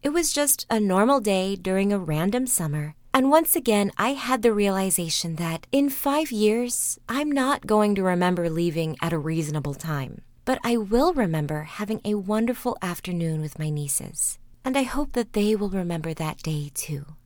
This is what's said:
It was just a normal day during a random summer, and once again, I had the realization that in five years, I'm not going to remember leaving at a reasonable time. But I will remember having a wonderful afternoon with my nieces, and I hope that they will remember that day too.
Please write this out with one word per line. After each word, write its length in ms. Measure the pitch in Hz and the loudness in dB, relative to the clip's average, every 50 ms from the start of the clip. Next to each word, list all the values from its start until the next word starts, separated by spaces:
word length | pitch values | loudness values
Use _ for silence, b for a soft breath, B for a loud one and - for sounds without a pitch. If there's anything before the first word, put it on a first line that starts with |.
| - | -2
It 80 | 277 | 0
was 200 | 294 349 339 - | 0 0 0 0
just 360 | - 294 294 285 - - - _ | 0 0 2 2 0 0 0 _
a 100 | 220 220 | 0 0
normal 420 | 214 196 185 185 208 247 277 277 | 2 2 4 4 4 4 4 2
day 360 | 208 214 196 185 185 190 196 | 2 2 0 2 0 -2 -4
during 340 | 196 180 185 190 190 196 202 | -4 -2 0 0 2 2 2
a 80 | 202 202 | 0 0
random 480 | 185 156 151 151 165 196 202 247 262 | 0 -2 -2 0 0 0 0 0 0
summer, 500 | 247 - - 170 156 147 151 151 151 156 - - - _ | 0 0 -2 -2 -2 -4 -4 -6 -6 -10 -16 -20 -2 _
and 160 | 262 262 269 | 2 4 6
once 260 | 294 320 330 - - | 6 6 6 4 0
again, 360 | 339 254 - 214 202 202 202 - | 0 2 4 4 4 4 2 0
I 140 | - 196 240 277 | 0 0 0 0
had 300 | 269 262 240 262 262 214 | -2 0 0 0 4 4
the 100 | 240 220 | 4 4
realization 840 | 208 202 202 190 190 190 190 180 - 175 165 156 - - 165 165 | 4 2 2 2 2 0 0 0 -2 -2 -2 -4 -4 -4 -4 -4
that 300 | 156 175 165 160 165 - _ - | -4 -4 -4 -4 -6 -6 _ 2
in 160 | 277 285 285 | 2 2 2
five 420 | 269 - - 277 277 302 320 277 | 0 -2 -2 0 0 0 0 0
years, 680 | 247 208 214 214 214 233 247 247 240 - - - - - - - | 0 2 4 4 4 2 0 -2 -2 -4 -4 -4 -6 -8 -8 -6
I'm 220 | 226 277 294 302 | -4 -2 0 0
not 360 | 285 277 254 262 285 - - | 0 0 2 0 0 -2 0
going 280 | - 220 214 214 208 202 | 2 4 4 4 4 2
to 80 | 196 190 | 2 2
remember 480 | 185 180 175 180 180 180 175 170 170 | 2 2 2 2 2 2 2 0 -2
leaving 480 | 160 165 170 175 151 165 160 160 156 - | 0 0 0 0 0 -2 -2 -4 -4 -4
at 140 | - 165 165 | -4 -2 -2
a 40 | 160 | -2
reasonable 560 | 143 160 160 160 160 147 151 151 135 143 143 | -2 -2 -2 -2 -2 -2 -4 -4 -4 -4 -8
time. 460 | - - 160 156 143 135 - - - - - - - _ | -8 -6 -6 -6 -6 -6 -8 -12 -16 -18 -20 -20 -10 _
But 140 | - 262 - - | -2 -2 0 2
I 140 | 240 240 | 0 0
will 380 | 233 214 190 214 240 285 349 359 | 0 0 2 2 4 4 4 4
remember 480 | 285 226 175 160 156 151 143 156 151 151 | 2 0 2 0 -2 -2 -2 -4 -6 -6
having 400 | 156 - - 208 202 220 214 - | -10 -8 -8 -6 -4 -4 -6 -2
a 100 | 202 214 | -2 -2
wonderful 600 | 208 190 190 208 220 226 233 247 - - 247 226 - - | -2 -2 -2 0 0 0 0 -2 -2 -4 -4 -4 -4 -6
afternoon 580 | 180 233 - - - 180 170 165 165 160 156 | -6 -6 -6 -6 -6 -4 -2 -2 -2 -2 -2
with 180 | 151 156 - - | -4 -6 -6 -6
my 120 | 156 156 | -4 -4
nieces, 680 | 151 147 147 143 - - - - 160 - - - - - - - - - - | -2 -4 -4 -4 -4 -4 -6 -8 -8 -4 -4 -4 -6 -8 -16 -20 -20 -8 -6
and 100 | 262 262 | -2 0
I 60 | 277 269 | 0 0
hope 300 | 247 - 277 294 285 - | 0 -2 -2 -2 -2 -2
that 200 | 240 233 - - | -2 -2 -2 0
they 240 | 214 208 208 220 | 0 2 2 2
will 140 | 202 202 202 | 0 0 -2
remember 420 | 185 196 180 175 170 165 156 165 160 | -2 -2 -2 -2 -4 -4 -6 -6 -6
that 300 | - 165 156 - - - | -4 -6 -6 -6 -6 -6
day 280 | 160 156 151 147 147 - | -4 -4 -4 -4 -6 -8
too. 320 | - - - 151 139 139 - 151 - _ | -10 -8 -8 -8 -8 -8 -12 -18 -20 _